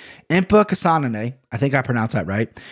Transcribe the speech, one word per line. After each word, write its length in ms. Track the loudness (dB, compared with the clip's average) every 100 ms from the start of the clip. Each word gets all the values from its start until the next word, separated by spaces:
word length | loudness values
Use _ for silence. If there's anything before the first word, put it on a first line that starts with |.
| -20 -16 -2
Impa 380 | 0 4 4 4
Kasanane. 680 | 0 2 2 0 -2 -6 -8 _
I 60 | -2
think 160 | 0
I 80 | 0
pronounced 340 | 0 -2 -2
that 120 | -2 -2
right. 200 | -2 -4 -8 -20